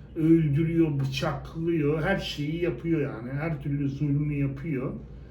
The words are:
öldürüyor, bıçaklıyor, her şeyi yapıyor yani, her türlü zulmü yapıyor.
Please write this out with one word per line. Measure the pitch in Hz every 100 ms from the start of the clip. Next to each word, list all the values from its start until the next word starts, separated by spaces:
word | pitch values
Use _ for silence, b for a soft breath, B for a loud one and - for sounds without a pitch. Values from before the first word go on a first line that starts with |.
| B 170
öldürüyor, | 160 165 151 139 165 165 160 139
bıçaklıyor, | 135 - 160 139 - 165 165 165 143 160
her | 170 196
şeyi | - - 147 165
yapıyor | 170 - 165 160
yani, | 123 107 120
her | 139 160 151
türlü | 147 143 135
zulmü | - 147 143 147
yapıyor. | 143 139 - 165 127 120 - - B B